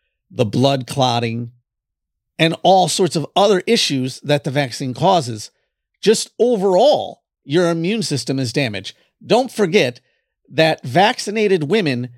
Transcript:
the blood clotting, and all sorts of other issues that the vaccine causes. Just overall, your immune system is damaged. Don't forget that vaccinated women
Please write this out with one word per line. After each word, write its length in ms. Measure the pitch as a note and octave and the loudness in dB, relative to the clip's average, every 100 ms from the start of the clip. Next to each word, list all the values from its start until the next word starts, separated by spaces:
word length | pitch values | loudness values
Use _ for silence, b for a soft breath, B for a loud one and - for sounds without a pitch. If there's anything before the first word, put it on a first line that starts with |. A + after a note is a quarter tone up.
| _ _ _ | _ _ _
the 160 | - A2 | -4 -2
blood 400 | B2 C3+ C#3 A#2+ | 0 0 0 -4
clotting, 680 | C3+ B2+ A#2 A#2 A#2 A#2+ - _ _ _ _ _ _ _ - | -2 0 0 -4 -6 -10 -16 _ _ _ _ _ _ _ -2
and 180 | E3 - | 0 2
all 280 | F3 F#3+ E3+ | 4 4 2
sorts 260 | - F3+ E3 | 0 -2 -2
of 100 | C#3+ F3 | -2 2
other 280 | G#3 F#3 - | 2 2 0
issues 540 | A3+ - C3+ B2+ - | 0 0 -2 -6 -6
that 240 | C#3 D3 | -2 -2
the 80 | C#3+ | -2
vaccine 420 | C#3 C3 - C3+ | -4 -4 -6 -8
causes. 560 | A#2 E3 F3+ A#2+ A2 - _ _ _ _ _ | -2 2 2 -2 -8 -14 _ _ _ _ _
Just 300 | F#3+ A3 - - | 0 2 -2 0
overall, 840 | A#3+ A3 G3 F#3 C#4 C3 F#2 - _ _ | 0 2 2 4 4 2 -2 -12 _ _
your 280 | - D#3+ E3+ | -2 0 2
immune 320 | E3+ E3+ A3+ | 0 -2 -4
system 340 | D#3+ C#3 - C3+ | -4 -4 -4 -4
is 160 | B2 | -2
damaged. 420 | D3 B2+ G2 - - _ _ B2+ | -2 -4 -6 -12 -18 _ _ 0
Don't 260 | A3 C4+ | 0 0
forget 480 | - F#3 G3 B2+ - _ _ _ _ _ | -2 0 2 2 -2 _ _ _ _ _
that 360 | C3+ D#3+ - | 0 0 0
vaccinated 880 | C3+ C#3+ G#3 B3 G#3+ A3 G#3 F#3 C#3+ | -2 2 2 0 -6 -2 0 0 0
women 380 | A3 D#3 B2 B2 | -2 -2 -4 -8